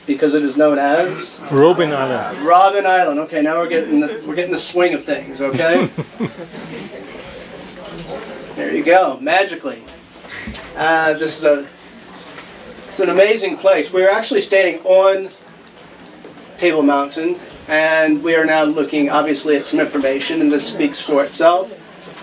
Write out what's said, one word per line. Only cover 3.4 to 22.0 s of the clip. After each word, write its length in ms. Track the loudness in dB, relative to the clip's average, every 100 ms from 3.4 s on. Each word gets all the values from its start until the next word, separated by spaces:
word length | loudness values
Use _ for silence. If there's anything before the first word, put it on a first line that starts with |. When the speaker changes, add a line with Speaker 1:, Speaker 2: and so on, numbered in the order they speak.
Speaker 1:
now 180 | 0 0
we're 100 | 0
getting 320 | -2 0 0
the, 220 | 0 -4 -6
we're 80 |
getting 180 | -4 -2
the 60 | -4
swing 360 | -2 0 0
of 100 | 0
things, 360 | -4 -6 -6 -6
okay? 480 | -4 0 2 2 0
Speaker 2:
<laughs> 40 | -4 -10 -8 -8 -8 -16 -14 -14 -14 -14 -16 -16 -16 -16 -16 -16 -18 -18 -16 -16 -14 -12 -12 -12 -14 -14
Speaker 1:
There 200 | -10 -4
you 100 | 0
go, 340 | 4 4 4 -2
magically. 640 | 0 0 0 -4 -10 -12 -16 -20 -20 -20 -18 -14 -12 -12 -12 -4
Uh, 380 | 0 2 0
this 240 | 0 -4 0
is 60 |
a, 220 | 2 2 -2 -16 -20 -20 -20 -20 -20 -20 -20 -20 -20 -20 -10
it's 140 | -2
an 80 | 2
amazing 480 | 4 4 4 -2 0
place. 340 | 2 2 2
We're 200 | 2 2
actually 320 | 2 0 -2
standing 360 | 2 2 2 0
on 460 | 2 4 6 2 -4 -14 -20 -20 -20 -20 -20 -20 -20 -20 -20 -20 -20 -2
Table 240 | 0 2
Mountain, 540 | 2 2 -2 -4 -4 -4 -10 -16 -2
and 540 | 0 2 2 2 0
we 140 | 2 2
are 80 |
now 200 | 2 2
looking, 440 | 2 0 -2 0 0
obviously, 480 | 0 0 -2 0 0
at 80 |
some 160 | 0 -2
information, 640 | 0 0 -2 -2 -4 0
and 100 | 2
this 180 | 0 -2
speaks 300 | -2 -2 -4
for 240 | -2 0
itself. 580 | 0 2 2 2 -2 -12 -20 -20